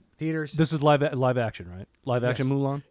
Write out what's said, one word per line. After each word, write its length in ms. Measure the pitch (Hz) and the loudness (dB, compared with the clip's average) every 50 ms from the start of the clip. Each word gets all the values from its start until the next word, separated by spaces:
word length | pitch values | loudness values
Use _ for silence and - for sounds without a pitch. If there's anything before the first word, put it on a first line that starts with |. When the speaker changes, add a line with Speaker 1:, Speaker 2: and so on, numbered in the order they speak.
| _ _ _ | _ _ _
Speaker 1:
Theaters. 380 | - 151 160 160 160 156 143 - | -6 -4 -4 -2 -4 -4 -4 0
Speaker 2:
This 180 | 151 160 151 160 | 2 2 2 2
is 100 | 151 135 | 2 4
live 200 | 151 147 139 143 | 4 4 6 4
a-, 120 | 151 131 | 2 0
live 220 | 127 131 127 127 | 2 2 2 2
action, 320 | 123 117 107 - - 90 87 | 0 -2 -4 -4 -8 -14 -14
right? 160 | 87 92 101 - _ _ - | -14 -16 -16 -18 _ _ -6
Live 180 | 131 120 123 120 | -2 -2 0 0
action 220 | 123 123 117 135 131 | 0 0 0 -2 -2
Speaker 1:
Yes. 60 | 139 | 0
Speaker 2:
Mulan? 260 | 139 139 135 139 143 135 _ | 0 -2 -2 -4 -6 -8 _